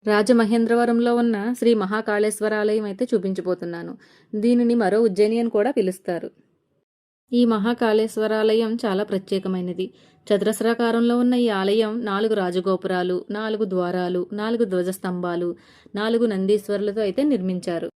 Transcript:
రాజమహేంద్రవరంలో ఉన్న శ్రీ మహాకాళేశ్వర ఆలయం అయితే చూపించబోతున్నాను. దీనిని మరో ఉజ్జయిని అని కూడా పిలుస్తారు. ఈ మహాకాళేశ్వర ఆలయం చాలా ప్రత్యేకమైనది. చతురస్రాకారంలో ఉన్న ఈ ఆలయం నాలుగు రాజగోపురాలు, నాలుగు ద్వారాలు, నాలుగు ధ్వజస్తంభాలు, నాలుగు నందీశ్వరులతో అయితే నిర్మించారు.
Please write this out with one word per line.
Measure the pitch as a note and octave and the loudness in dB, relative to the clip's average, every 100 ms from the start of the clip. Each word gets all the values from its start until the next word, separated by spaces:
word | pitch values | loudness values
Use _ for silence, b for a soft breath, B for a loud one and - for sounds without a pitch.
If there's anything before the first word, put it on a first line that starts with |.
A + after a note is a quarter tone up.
| G#3+ | 2
రాజమహేంద్రవరంలో | G#3 G#3+ A#3+ G#3+ A#3 A3+ A#3 A#3+ A#3 A#3+ A#3+ | 2 4 4 4 2 2 2 2 2 2 2
ఉన్న | A#3+ G#3+ G#3+ B3 | 2 0 -4 0
శ్రీ | A#3 A3+ | 2 2
మహాకాళేశ్వర | F#3+ G#3+ A3 G#3 G#3+ G#3+ G#3+ G#3+ | 0 -2 -2 0 0 0 -2 0
ఆలయం | G#3 G#3+ G#3 | 0 0 -4
అయితే | G3 B3+ | -4 -2
చూపించబోతున్నాను. | A3+ F#3+ F#3 F3+ F3 F3 E3+ E3+ - b b b G#3+ A3+ | 0 -2 -4 -4 -4 -6 -10 -12 -14 b b b -2 2
దీనిని | A#3+ A#3 A#3+ | 4 4 2
మరో | G3 G#3 A3+ | 2 4 2
ఉజ్జయిని | F#3 G#3 A#3 | 4 2 2
అని | A#3 A3 | 0 2
కూడా | A3 C#4+ | 2 2
పిలుస్తారు. | F#3+ F#3 - E3+ - _ _ _ _ _ _ _ _ _ _ A#3+ | -2 -4 -6 -6 -8 _ _ _ _ _ _ _ _ _ _ 2
ఈ | A#3+ | 4
మహాకాళేశ్వర | A3 G#3+ A#3+ A#3 G#3+ A3 A3 G#3+ A3 A3 | 2 0 0 2 2 0 -2 -2 2 2
ఆలయం | A3 A3 A#3 A3+ | 2 0 -2 -2
చాలా | G3 G#3 | -2 -2
ప్రత్యేకమైనది. | F#3+ F#3+ F#3+ F#3+ F#3 F3+ F3+ F#3 b b b - | -4 -2 -4 -2 -4 -4 -6 -8 b b b 0
చతురస్రాకారంలో | G3+ G#3 A3 A3+ A#3 A#3 A#3 A#3 A#3+ B3 | 0 2 0 -2 0 0 2 2 2 2
ఉన్న | B3 A#3+ | 2 2
ఈ | G3 | 0
ఆలయం | F#3+ G#3+ G#3+ A3+ G#3+ | 2 2 0 -2 -4
నాలుగు | G3 A3 G#3 | -2 0 0
రాజగోపురాలు, | F3+ F3+ F#3 F3+ F#3 F#3 F3+ F3+ - G#3 | 0 -2 0 -2 -2 -2 -2 -4 -4 -6
నాలుగు | A3 G#3+ G#3+ F#3 | -4 -4 -2 -2
ద్వారాలు, | F3 F3+ F3+ F3+ - G#3 | -2 -2 -2 -2 -4 -6
నాలుగు | G#3+ A#3 A3+ | -4 0 0
ధ్వజస్తంభాలు, | F#3 F3+ F#3+ F#3+ F3+ F3 F3 F3 E3+ B B B A#3 | 0 -2 -4 -6 -4 -4 -2 -4 -6 B B B -4
నాలుగు | A3 A#3 A#3 F#3+ | 0 0 0 0
నందీశ్వరులతో | F#3+ G#3 - G3+ G#3 G3+ G#3 | 2 0 0 -2 -2 -2 -2
అయితే | F#3+ D4 A#3+ | 0 0 0
నిర్మించారు. | F#3 F3+ F3+ E3+ - | 0 -4 -4 -4 -6